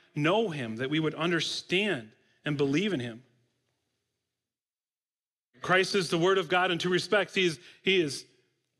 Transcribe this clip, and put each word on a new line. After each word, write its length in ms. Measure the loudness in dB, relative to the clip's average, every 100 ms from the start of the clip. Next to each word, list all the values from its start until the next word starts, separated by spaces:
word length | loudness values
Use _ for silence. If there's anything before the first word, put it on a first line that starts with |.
| _ -2
know 340 | 0 2 0
him, 280 | -4 -6 -6
that 120 | -4
we 100 | -2
would 140 | -2
understand 960 | -2 -2 -2 -2 -6 -4 -2 0 -4 -8 _ _ _
and 140 | -4 -2
believe 340 | 0 0 0
in 80 | -2
him. 220 | -6 -10 -20 _ _ _ _ _ _ _ _ _ _ _ _ _ _ _ _ _ _ _ _ _ _ _
Christ 320 | 0 2 2
is 160 | 0 0
the 80 | 2
Word 220 | 4 2
of 100 | 2
God 220 | 2 2
in 80 | 0
two 100 | 0
respects. 460 | 0 2 0 2 0
He 100 | 0
is, 140 | -2 -10 -6
he 180 | 0 2
is, 240 | 0 -4 -14 _ _ _ _ _